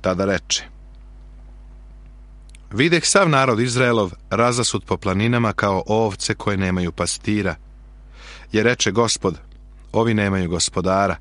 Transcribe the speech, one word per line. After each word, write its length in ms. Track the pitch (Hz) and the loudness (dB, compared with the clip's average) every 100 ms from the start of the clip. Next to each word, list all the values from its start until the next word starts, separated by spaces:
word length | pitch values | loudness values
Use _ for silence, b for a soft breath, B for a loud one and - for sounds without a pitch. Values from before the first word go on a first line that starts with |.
Tada 240 | 95 92 | -2 0
reče: 400 | 98 92 - - - - - - - - - - - - - - - - - - - - - - - | 0 -2 -2 -6 -6 -20 -20 -20 -20 -20 -20 -20 -20 -20 -20 -20 -20 -20 -20 -20 -20 -20 -20 -20 -10
„Videh 360 | 147 160 170 - | -2 2 2 2
sav 220 | 202 180 | 2 4
narod 320 | 139 131 110 | 4 4 2
Izraelov 520 | 123 120 127 117 95 - - | 0 0 2 2 0 -4 -4
razasut 560 | 104 120 120 113 104 - | 0 2 2 -2 -4 -4
po 100 | 90 | -4
planinama 560 | 101 95 113 120 113 | -2 0 0 0 0
kao 300 | - 101 95 - | 0 0 -2 0
ovce 480 | 107 110 95 - | 0 0 -4 -6
koje 220 | - - 98 | -4 -2 -2
nemaju 360 | 95 90 87 | 0 0 -2
pastira. 600 | 80 87 - - 104 95 78 - - - - - B B B B | -4 -6 -4 -4 -2 -2 -4 -12 -20 -20 -20 -20 B B B B
Jer 120 | 107 | 2
reče 260 | 110 120 - | 2 2 0
Gospod: 480 | 98 113 - 98 80 - - - - - | 2 0 2 -2 -4 -14 -20 -20 -20 -6
'Ovi 220 | - 117 | 0 2
nemaju 340 | 107 101 95 87 | 2 0 0 -2
gospodara. 680 | 85 - - 90 95 98 82 | -2 -2 -2 0 2 2 -2